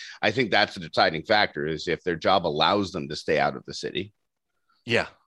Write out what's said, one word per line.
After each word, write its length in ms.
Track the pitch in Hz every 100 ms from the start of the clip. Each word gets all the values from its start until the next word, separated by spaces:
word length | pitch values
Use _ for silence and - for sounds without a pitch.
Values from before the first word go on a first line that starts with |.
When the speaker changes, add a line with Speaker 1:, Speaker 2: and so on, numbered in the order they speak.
| - -
Speaker 1:
I 80 | 107
think 200 | 110 117
that's 240 | 101 104 -
the 120 | 80
deciding 360 | - 101 80
factor, 420 | - 107 98 - 73
is 220 | 78 90
if 160 | 80
their 120 | - 82
job 300 | 101 95 85
allows 460 | 76 80 104 98
them 180 | 87 71
to 60 | 76
stay 240 | - 76
out 160 | 71 67
of 80 | -
the 80 |
city. 400 | 71 - 71 104 _ _ _ _ _ _ _ -
Speaker 2:
Yeah. 220 | 117 82 -